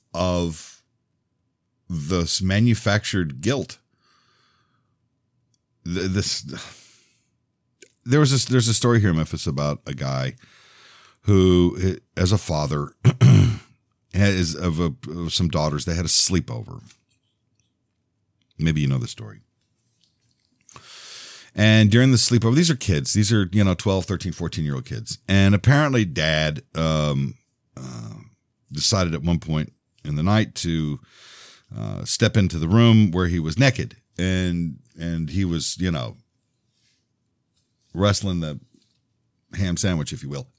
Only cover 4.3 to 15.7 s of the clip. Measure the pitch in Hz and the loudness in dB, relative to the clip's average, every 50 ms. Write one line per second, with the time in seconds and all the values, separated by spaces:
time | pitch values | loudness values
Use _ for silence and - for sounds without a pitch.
4.3 | _ _ _ _ _ _ _ _ _ _ _ _ _ _ _ _ _ _ _ _ | _ _ _ _ _ _ _ _ _ _ _ _ _ _ _ _ _ _ _ _
5.3 | _ _ _ _ _ _ _ _ _ _ - 85 87 92 92 95 92 98 - - | _ _ _ _ _ _ _ _ _ _ -10 -8 -6 -4 -4 -4 -2 -2 -2 -2
6.3 | - - - 67 71 - - - - - - - - _ _ _ _ _ _ _ | -4 -6 -8 -12 -14 -14 -14 -16 -20 -20 -20 -20 -20 _ _ _ _ _ _ _
7.3 | _ _ _ _ _ _ _ _ _ _ - - _ _ - 120 131 151 151 127 | _ _ _ _ _ _ _ _ _ _ -20 -20 _ _ -4 0 2 4 4 4
8.3 | 135 127 - - 127 127 110 117 110 - - 120 120 110 104 95 80 80 78 - | 4 2 2 2 2 2 2 2 0 2 2 2 2 4 2 2 2 0 -2 -4
9.3 | 82 76 - 82 67 71 73 73 71 - - - 69 67 69 67 67 65 65 65 | -6 -6 -6 -6 -4 -4 -4 -4 -4 -6 -8 -12 -10 -8 -6 -6 -4 -4 -6 -6
10.3 | - - _ _ _ _ _ _ _ _ - - - _ _ _ _ _ - 104 | -10 -12 _ _ _ _ _ _ _ _ -20 -20 -20 _ _ _ _ _ 0 2
11.3 | 101 95 92 92 90 90 87 87 - 92 95 95 - - _ _ - 90 90 90 | 4 6 6 6 6 6 4 2 0 -2 -4 -4 -4 -6 _ _ -4 -2 0 0
12.3 | 107 - - - 80 76 76 67 76 73 71 69 - _ - - - - 120 131 | 0 0 -2 -2 -4 -4 -2 -2 -4 -4 -6 -8 -6 _ 2 2 4 6 6 8
13.3 | 117 101 95 113 107 - - _ _ _ _ _ _ _ _ _ - 95 101 101 | 8 8 6 4 2 -4 -8 _ _ _ _ _ _ _ _ _ 0 2 2 2
14.3 | 95 92 87 85 78 73 90 87 78 82 87 80 64 - - 73 80 87 85 78 | 2 0 0 -2 -4 -4 -4 -4 -2 -2 -2 -4 -6 -8 -12 -12 -10 -8 -6 -4
15.3 | - - 90 80 73 80 76 76 | -2 -2 0 0 0 0 -2 -2